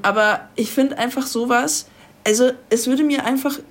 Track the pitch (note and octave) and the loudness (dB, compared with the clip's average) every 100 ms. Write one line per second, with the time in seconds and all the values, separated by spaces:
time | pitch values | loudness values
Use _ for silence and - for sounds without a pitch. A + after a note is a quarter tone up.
0 | G3+ G#3 G#3+ G#3 - - A3 - C4+ - | 0 2 2 0 -4 -6 -2 0 0 0
1 | A#3+ C4+ C4 A#3 A#3+ A#3+ E3 - - - | -4 -4 -4 -4 0 0 0 -4 -8 -18
2 | - - A3 G#3+ B3+ B3+ - A#3 B3 C4+ | -20 -6 -2 2 2 2 -2 -2 0 0
3 | D4+ C#4 - C4+ C#4+ C#4+ - | 2 0 0 -2 -2 -6 -10